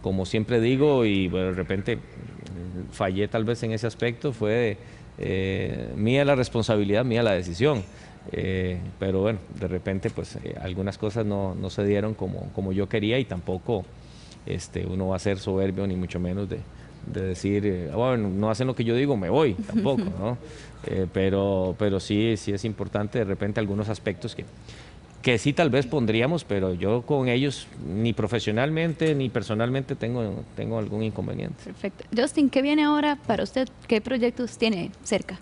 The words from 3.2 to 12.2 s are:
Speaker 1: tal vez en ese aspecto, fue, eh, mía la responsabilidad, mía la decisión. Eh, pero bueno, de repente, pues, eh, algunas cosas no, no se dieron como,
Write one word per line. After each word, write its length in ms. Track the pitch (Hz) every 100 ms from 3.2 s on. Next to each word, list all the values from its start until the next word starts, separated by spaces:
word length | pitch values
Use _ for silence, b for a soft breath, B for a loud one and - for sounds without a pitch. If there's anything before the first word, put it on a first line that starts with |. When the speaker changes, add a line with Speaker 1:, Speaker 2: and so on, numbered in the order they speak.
| 104
Speaker 1:
tal 160 | 113
vez 180 | 110 117
en 80 | 113
ese 140 | 110 117
aspecto, 440 | - 120 120 151
fue, 460 | 117 107 113 117 104 B B B -
eh, 720 | - 95 95 95 95 - 58 64
mía 280 | 107 131
la 100 | 143 139
responsabilidad, 680 | 120 117 110 107 101 104
mía 180 | 127 113
la 100 | 117
decisión. 500 | 92 90 85 131 131 92 B B B -
Eh, 460 | - - 95 92 90 90 -
pero 220 | 95 95
bueno, 180 | 101 104 - -
de 80 | 90
repente, 420 | 90 98 95 113
pues, 240 | - - -
eh, 140 | - -
algunas 380 | 92 92 98 -
cosas 260 | 107 110
no, 300 | 107 101 98
no 160 | 92 95
se 140 | -
dieron 280 | 101 101 104
como, 340 | 110